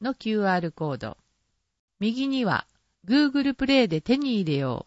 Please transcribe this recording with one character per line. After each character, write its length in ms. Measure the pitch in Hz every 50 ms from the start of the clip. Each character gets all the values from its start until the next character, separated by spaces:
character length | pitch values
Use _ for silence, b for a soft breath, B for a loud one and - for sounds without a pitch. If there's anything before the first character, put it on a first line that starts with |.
の 120 | 214 269 262
キ 220 | - - 220 214
ュ 100 | 214 202
ー 80 | 190 180
ア 40 |
ー 40 | 180
ル 100 | 170 160
コ 200 | - - 160 147
ー 60 | 135
ド。 200 | - 110 110 - - _ _ _ _ _ _ _ _ _ _ _ _ _ _ _ -
右 300 | 202 226 233 262 269 269
に 160 | 269 262 240
は 200 | 180 131 - - _ _ _ _ _ _ _ -
Google 480 | 180 262 294 294 277 269 285 269 277 254
プ 120 | - 269
レ 180 | 262 269 262 240
イ 40 | 170
で 100 | 160 156
手 180 | - - 254
に 220 | 285 285 262 233 202
入 140 | 180 156 143
れ 40 |
よ 280 | 139 135 131 120 - -